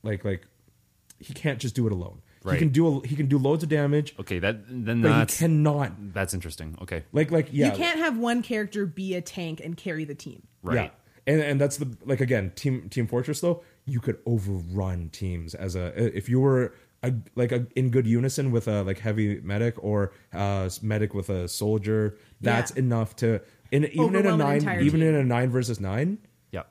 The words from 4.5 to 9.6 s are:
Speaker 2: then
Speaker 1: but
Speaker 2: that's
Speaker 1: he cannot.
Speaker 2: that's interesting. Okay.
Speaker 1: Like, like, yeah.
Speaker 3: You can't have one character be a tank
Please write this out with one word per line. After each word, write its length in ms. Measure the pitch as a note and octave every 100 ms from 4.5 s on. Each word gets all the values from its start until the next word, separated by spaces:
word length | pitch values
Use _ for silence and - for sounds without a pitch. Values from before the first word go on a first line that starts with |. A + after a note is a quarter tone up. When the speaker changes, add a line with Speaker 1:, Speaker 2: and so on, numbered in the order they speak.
| A2 G#2
Speaker 2:
then 340 | B2+ A2 A#2
Speaker 1:
but 60 | A2
Speaker 2:
that's 300 | A2+ A2+ -
Speaker 1:
he 60 |
cannot. 480 | E3 D#3 D3+ C#3+ C3+ G2 G2+
Speaker 2:
that's 220 | F#2+ F#2+
interesting. 420 | F#2+ F2 D2+ D#2+ E2
Okay. 220 | F2+ E2 -
Speaker 1:
Like, 180 | C#3+ D#3
like, 180 | E3 C#3
yeah. 140 | C#3+ C#3+
Speaker 3:
You 20 | G2
can't 220 | F4 D#4
have 180 | E4 A#3
one 240 | A#3 A#3+
character 420 | A3+ A3 G#3 G#3+
be 300 | G3 D#3 F#3+
a 60 | F3+
tank 400 | F3 - E3+ D#3+